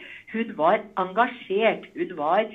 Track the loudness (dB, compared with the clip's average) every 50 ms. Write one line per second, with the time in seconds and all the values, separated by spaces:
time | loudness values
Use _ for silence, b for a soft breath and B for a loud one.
0 | B B B B B -8 -4 -4 -4 -4 -2 2 4 4 4 4 0 -4 -4 -4
1 | -4 0 2 2 2 2 0 -6 -6 -2 0 2 2 2 2 0 -6 -10 -6 -6
2 | -6 -4 -4 -2 0 2 2 2 2 0 B